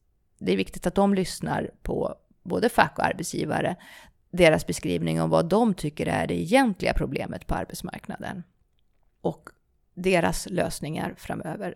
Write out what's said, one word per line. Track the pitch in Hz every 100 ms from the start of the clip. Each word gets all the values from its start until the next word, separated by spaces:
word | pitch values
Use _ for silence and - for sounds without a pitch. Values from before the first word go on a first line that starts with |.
| _ _ _ _
det | -
är | 95
viktigt | 92 - 180
att | 185
de | 202
lyssnar | 196 180 - 156 - - -
på | - - - - _ _
både | - 180 226
fack | - 156 -
och | -
arbetsgivare, | - 170 - - 151 - 180 - - - _ _
deras | 180 160 156 -
beskrivning | - - 160 165 165
om | 160
vad | 117 165
de | 202 226
tycker | 180 147 - -
är | - -
det | 180
egentliga | 170 262 247 185 -
problemet | - 147 - - - -
på | -
arbetsmarknaden. | - - - - - - - 185 - _ _ _ _ _ _ _
Och | 170 - - - _ _ _
deras | - 185 180 180 - -
lösningar | 175 170 - 143 156 185 -
framöver. | - - - 202 190